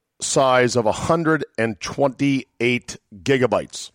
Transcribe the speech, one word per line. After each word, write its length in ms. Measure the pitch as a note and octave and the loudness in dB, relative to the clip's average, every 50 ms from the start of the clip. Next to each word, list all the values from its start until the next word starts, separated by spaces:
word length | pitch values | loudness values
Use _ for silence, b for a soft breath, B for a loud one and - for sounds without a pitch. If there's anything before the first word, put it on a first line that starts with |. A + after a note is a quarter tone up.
| _ _ _ - | _ _ _ -10
size 560 | - - - D#3 C#3 C3 B2+ B2+ B2 A#2+ A2 | -8 -2 0 2 2 4 4 4 4 2 2
of 100 | B2 A2+ | 0 0
a 60 | A2 G2 | 0 -2
hundred 520 | - - - E3 E3 E3 D3+ D#3+ D3+ C3+ - _ | -2 0 -2 0 0 2 0 0 0 -2 -6 _
and 240 | - A2+ A2+ G#2+ - | -4 -2 -2 -4 -6
twenty-eight 1160 | - - - - C#3 C#3 B2 - C#3 C#3+ C#3 C3+ - _ _ - A2+ B2 B2 A#2+ - - - - _ _ - G2 E2+ | -10 -10 -4 -2 -2 -2 0 0 0 0 0 0 -4 _ _ -2 -2 0 0 -2 -4 -8 -18 -18 _ _ -20 -10 -2
gigabytes 680 | - C#3 C3 A#2 A2+ G#2+ F#2 D2 - - - - - _ | 0 0 2 2 2 2 0 0 -2 -12 -16 -16 -16 _